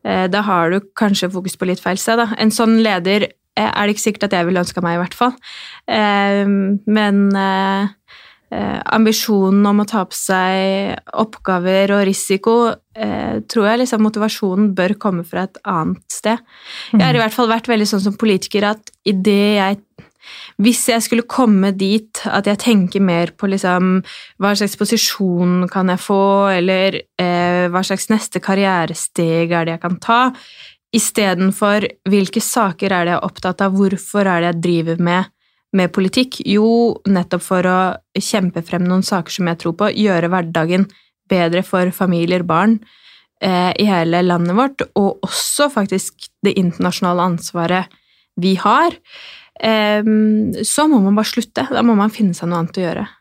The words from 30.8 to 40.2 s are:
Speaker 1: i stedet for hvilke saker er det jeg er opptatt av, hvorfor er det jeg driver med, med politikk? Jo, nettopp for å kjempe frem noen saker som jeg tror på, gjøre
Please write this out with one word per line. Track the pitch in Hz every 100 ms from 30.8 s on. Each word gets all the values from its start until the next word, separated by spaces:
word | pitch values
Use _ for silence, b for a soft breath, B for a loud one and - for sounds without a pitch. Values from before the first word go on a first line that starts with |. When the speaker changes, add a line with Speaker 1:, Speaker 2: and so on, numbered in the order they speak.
| _
Speaker 1:
i | 226
stedet | - - 202 175 190
for | 196 208 208 196 - 196
hvilke | 202 185 233
saker | - 254 202 160 196
er | 185 170
det |
jeg | 175
er | -
opptatt | - 185 180
av, | 196
hvorfor | 190 196 190 - 202 196
er | 175
det | 170 170
jeg |
driver | 175 170 160 170
med, | 175 180 185 _ _ _ _
med | 196 180
politikk? | 185 190 247 262 - -
Jo, | 208 220 233 233 220 196
nettopp | 190 175 180
for | - 185
å | 180 185 185 - _ 196
kjempe | - 214 185 170 170
frem | 175 180
noen | 185
saker | 190 190 160
som | - 175
jeg | 170
tror | 170 170
på, | 202 -
gjøre | 208 175